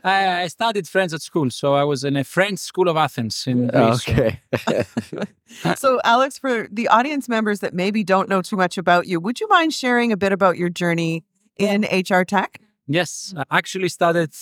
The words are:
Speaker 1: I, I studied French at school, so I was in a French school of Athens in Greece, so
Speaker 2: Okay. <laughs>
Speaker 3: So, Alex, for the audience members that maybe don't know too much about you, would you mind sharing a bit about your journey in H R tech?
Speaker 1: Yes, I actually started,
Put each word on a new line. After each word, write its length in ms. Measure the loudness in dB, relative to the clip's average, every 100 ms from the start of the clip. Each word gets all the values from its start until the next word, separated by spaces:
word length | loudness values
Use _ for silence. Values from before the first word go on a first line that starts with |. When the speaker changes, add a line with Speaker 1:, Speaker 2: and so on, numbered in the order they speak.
| 0
Speaker 1:
I, 380 | 2 2 0
I 40 | -4
studied 400 | -2 -2 -2 -2
French 240 | 0 0
at 100 | -4
school, 280 | -4 -2 0
so 240 | 0 2
I 100 | 2
was 220 | 2 0 -2
in 100 | -2
a 80 |
French 360 | -2 0 0 -2
school 280 | -4 0 2
of 80 | 2
Athens 480 | 0 -2 -6 -6 -2
in 220 | 0 2
Greece, 380 | 4 4 2 0
so 80 |
Speaker 2:
Okay. 260 | 0 0 -2 _ -4
<laughs> 1200 | -2 -2 -2 -6 -10 -8 -10 _ _ -6 -4 0
Speaker 3:
So, 240 | 0 0 2
Alex, 340 | 2 2 -2
for 300 | -4 -2 -4
the 160 | -4 2
audience 400 | 4 2 -2 -2
members 320 | -2 0 -2
that 140 | -4
maybe 320 | -2 -2 -2 2
don't 240 | 2 2
know 120 | -2
too 140 | -2 0
much 220 | 0 0
about 280 | 2 2 2
you, 140 | -2
would 220 | -4 -6
you 80 | 2
mind 240 | 4 4
sharing 400 | 0 0 2 2
a 40 | 0
bit 140 | 0
about 260 | 2 2 2
your 120 | -2
journey 560 | -2 -2 0 0 -4 -8 _ _ -4
in 280 | 0 0 0
H 240 | -2 2
R 100 | 2
tech? 380 | 2 0 -2 -6 _ _ -4
Speaker 1:
Yes, 460 | -2 -2 -6 -12 -10
I 200 | -2 0
actually 300 | 0 -4 -4
started, 440 | 0 2 2 -2 -2